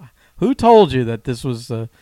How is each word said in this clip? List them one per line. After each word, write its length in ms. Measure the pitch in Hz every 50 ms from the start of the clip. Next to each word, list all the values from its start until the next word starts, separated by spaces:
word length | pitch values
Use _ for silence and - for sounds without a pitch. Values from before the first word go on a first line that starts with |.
| 185 123 _ _ _ _ _ -
Who 160 | 170 220 269
told 380 | - - 226 233 220 208 151 127
you 120 | 131 123
that 200 | 113 113 110 -
this 180 | - 123 117 -
was, 260 | 139 123 113 123 -
uh, 160 | 123 113 113 113 _ _